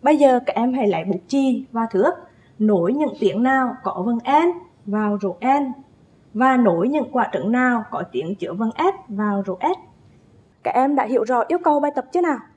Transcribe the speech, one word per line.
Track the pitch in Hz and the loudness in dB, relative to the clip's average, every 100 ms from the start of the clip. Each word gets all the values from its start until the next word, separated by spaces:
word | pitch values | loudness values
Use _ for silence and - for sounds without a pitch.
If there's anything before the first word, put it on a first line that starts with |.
Bây | 269 302 | 2 4
giờ | 285 254 247 | 6 4 0
các | - | -2
em | 240 | -2
hãy | 254 214 | 0 0
lấy | 165 175 | 0 -2
bút | 180 - | -6 -2
chì | 277 269 240 - | 0 0 -2 -4
và | 226 226 | -6 -2
thước, | 190 254 - - _ _ _ | 0 0 0 -12 _ _ _
nối | 214 202 170 | 2 2 2
những | 269 294 - | 0 -2 -2
tiếng | 208 196 | -2 0
nào | 247 269 254 214 | 2 2 0 -4
có | - - 196 | -8 -4 -2
vần | 233 | -4
N | 240 285 339 349 - _ - | 0 2 2 -2 -10 _ -6
vào | 208 214 208 | -2 -2 -2
rổ | 196 175 | -4 -4
N | 247 277 277 240 - _ _ _ _ | 0 0 0 -8 -16 _ _ _ _
và | 214 262 262 | 0 2 4
nối | 226 170 214 | 4 2 0
những | 294 262 | 0 -2
quả | 254 - | -2 -2
trứng | - 190 | -2 -2
nào | 247 254 240 214 | 0 2 0 -4
có | - 175 | -8 -6
tiếng | 123 160 196 | -6 -6 -6
chứa | - | -8
vần | 180 226 - | -4 -4 0
S | 330 381 - | -2 -2 -8
vào | 202 208 202 196 | -4 -2 -2 -4
rổ | 180 | -4
S. | 302 370 - - - - _ _ _ _ | -2 -4 -8 -20 -20 -20 _ _ _ _
Các | - - | -2 0
em | 262 285 | 2 0
đã | 226 | 0
hiểu | 254 | 0
rõ | 220 247 220 | 0 0 0
yêu | 349 | 0
cầu | 339 294 | 2 2
bài | 294 285 | 0 -4
tập | - | -4
chưa | 349 | 0
nào? | 339 254 - | 0 -2 -8